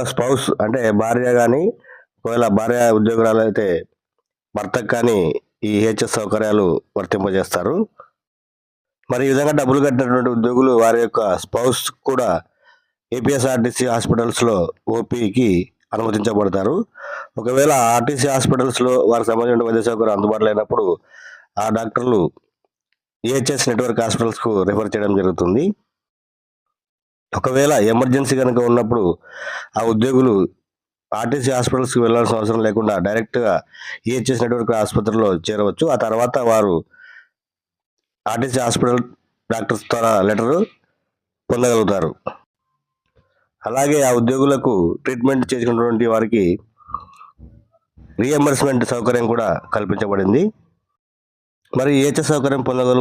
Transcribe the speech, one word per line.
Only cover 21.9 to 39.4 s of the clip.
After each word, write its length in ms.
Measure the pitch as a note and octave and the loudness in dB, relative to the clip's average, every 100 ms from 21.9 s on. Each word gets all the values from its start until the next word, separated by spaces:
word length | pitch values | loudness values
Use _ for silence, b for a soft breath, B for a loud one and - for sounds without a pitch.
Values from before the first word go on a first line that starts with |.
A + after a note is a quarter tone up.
| - B2 G#2 D#2 _ _ _ _ _ _ _ _ _ | -4 0 2 0 _ _ _ _ _ _ _ _ _
ఈహెచ్ఎస్ 460 | A2+ C3+ C3+ C3+ C3 | -4 -2 -2 -2 -2
నెట్వర్క్ 340 | A2+ B2 A2+ | -2 -2 -2
హాస్పిటల్స్‌కు 500 | A2+ - A#2 - A2+ G2+ | -2 -2 -2 -2 -2 0
రిఫర్ 280 | F#2 G2+ G#2 | 0 0 -2
చేయడం 220 | G#2+ G2+ | -2 0
జరుగుతుంది. 500 | G2 F#2 E2 F2 A2+ F#3+ - _ _ _ _ _ _ _ _ _ _ _ _ _ _ _ | 2 0 0 0 2 0 -4 _ _ _ _ _ _ _ _ _ _ _ _ _ _ _
ఒకవేళ 400 | - B2+ C3 D3 B2 G#2+ | -6 -2 2 2 4 4
ఎమర్జెన్సీ 420 | A#2 B2+ C#3 C3 | 2 2 0 2
కనుక 240 | C3+ B2+ A#2+ | 0 2 2
ఉన్నప్పుడు, 400 | A#2+ A#2+ A2 A#2 F2 - B B B B B | 2 2 2 0 0 -2 B B B B B
ఆ 80 | G#2+ | -4
ఉద్యోగులు 500 | A2+ A2 C3 C3 B2+ G2 F2+ _ _ _ _ _ _ | 0 0 2 4 4 4 0 _ _ _ _ _ _
ఆర్టీసీ 380 | G#2+ A#2 C#3 B2+ | -6 -4 -2 -2
హాస్పిటల్స్‌కి 480 | B2+ A#2+ C3 B2+ B2+ | 0 0 -2 -2 0
వెళ్ళాల్సిన 360 | A#2 A#2 A2+ A2+ | 2 2 2 0
అవసరం 240 | G#2+ A2+ | 0 0
లేకుండా 300 | A2 G#2+ G#2+ F#2+ | 0 0 0 -2
డైరెక్ట్గా 520 | F#2+ A2 A2 B2 G#2+ E2+ - B B B | -2 -2 -4 -2 0 0 -4 B B B
ఈహెచ్ఎస్ 360 | A2 B2+ A#2 A#2 | -6 -4 -2 -2
నెట్వర్క్ 280 | A#2 A#2+ A2+ | -2 -2 -2
ఆసుపత్రిలో 520 | A2 G#2 - G#2+ A2 G#2 E2+ | -2 0 -2 -2 0 0 0
చేరవచ్చు. 420 | F#2 G#2 G2+ - D#3+ | -4 -2 -2 0 -2
ఆ 80 | A#2+ | 0
తర్వాత 400 | A2+ A2 B2 C3+ A#2 | -2 -2 -2 0 2
వారు 260 | A2 G2+ E2 - B B B B _ _ _ _ _ _ _ _ _ | 2 2 0 -4 B B B B _ _ _ _ _ _ _ _ _
ఆర్టీసీ 340 | - A#2 C3 B2+ | -8 -4 -4 -2
హాస్పిటల్ 420 | A#2 - B2 B2 A#2+ - _ _ | -2 0 0 0 -4 -14 _ _